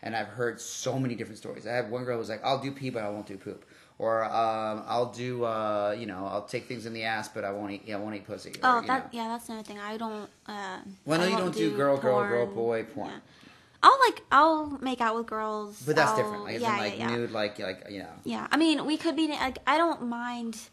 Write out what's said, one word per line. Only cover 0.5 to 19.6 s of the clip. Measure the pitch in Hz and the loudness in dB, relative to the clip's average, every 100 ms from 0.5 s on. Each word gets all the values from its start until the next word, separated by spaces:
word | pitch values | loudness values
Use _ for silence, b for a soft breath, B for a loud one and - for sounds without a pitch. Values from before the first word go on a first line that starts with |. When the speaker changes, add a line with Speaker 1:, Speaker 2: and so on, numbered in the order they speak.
| 104 | -2
Speaker 1:
so | - - 131 131 | -10 -6 -2 0
many | 131 113 | -2 -2
different | 107 107 | -6 -10
stories. | 107 - 107 | -10 -10 -4
I | |
had | 123 110 | -2 -2
one | 123 | -4
girl | 127 120 | -2 -4
who | |
was | 104 | -2
like, | 107 | -2
"I'll | 123 135 | 0 0
do | 135 | -2
pee, | 139 131 | -6 -6
but | 117 | -4
I | 104 | -4
won't | 104 101 | -6 -8
do | 98 | -10
poop." | - 95 - B B B | -10 -12 -14 B B B
Or, | 110 113 110 | 0 2 2
um, | 113 113 110 110 107 110 | 2 2 0 -2 -4 -2
"I'll | 113 120 | 0 0
do, | 107 127 123 117 | -2 -4 0 0
uh, | 110 107 104 101 107 | 0 0 2 2 0
you | 113 | -4
know, | 92 98 | -6 -4
I'll | 98 - | -4 -4
take | 123 - | -6 -6
things | 123 113 | -8 -6
in | |
the | 113 | -4
ass, | 110 110 107 | -2 -2 -4
but | 113 101 | -4 -4
I | |
won't | 101 104 | -4 -4
eat, | 98 113 | -6 -6
I | 104 | -6
won't | 107 104 | -4 -8
eat | - | -8
pussy." | 98 - | -10 -10
Or, | - | 0
Speaker 2:
Oh, | 254 240 | 4 4
Speaker 1:
you | 226 | 2
Speaker 2:
that, | 262 254 | -2 -2
Speaker 1:
know. | 233 | -6
Speaker 2:
yeah, | 226 | -6
that's | 233 - | -6 -8
another | 220 | -12
thing. | 208 208 | -10 -10
I | 208 220 | -8 -6
don't, | 226 214 202 - - | -6 -8 -10 -16 -12
uh, | 208 196 185 202 - - | -8 -8 -10 -12 -12 -2
Speaker 1:
Well, | 165 | 2
I | |
know | |
Speaker 2:
I | 180 | 4
Speaker 1:
you | |
Speaker 2:
won't | 190 180 | 2 0
Speaker 1:
don't | 151 | 2
do | 160 | 0
Speaker 2:
do | 139 | 2
Speaker 1:
girl, | 139 139 | 4 4
girl, | 127 127 123 | 4 4 4
girl, | 120 120 | 2 0
Speaker 2:
porn. | 101 | 0
Speaker 1:
boy | 117 113 | 0 0
porn. | 110 - 90 | -4 -8 -8
Speaker 2:
Yeah. | 101 - B B B B B 349 | -10 -16 B B B B B 10
I'll, | 539 494 | 10 6
like, | - - | 4 4
I'll | 262 311 311 302 277 | 8 8 4 -2 -4
make | 262 247 | -4 0
out | 233 226 | 0 0
with | 233 | -2
girls. | 220 214 214 208 208 131 | -4 -2 -4 -6 -8 0
Speaker 1:
But | 156 | 4
that's | 214 | 6
Speaker 2:
I'll, | 220 | 4
Speaker 1:
different. | - - - | 0 -2 -6
Like, | 113 | -2
as | |
Speaker 2:
yeah, | - | 0
Speaker 1:
in, | - | 0
like, | 104 - | -2 -2
Speaker 2:
yeah, | 113 | -2
yeah. | 120 | 0
Speaker 1:
nude, | 117 | -2
like, | 110 104 - | 0 -2 -2
like, | 98 95 - | -6 -8 -10
you | 101 | -12
know. | 85 82 | -12 -10
Speaker 2:
Yeah, | - 226 - | -8 -6 0
I | 269 | 4
mean, | 330 285 254 | 6 4 0
we | 302 | 0
could | 330 285 | 0 0
be, | 311 | 0
like, | 294 262 247 | 0 -4 -2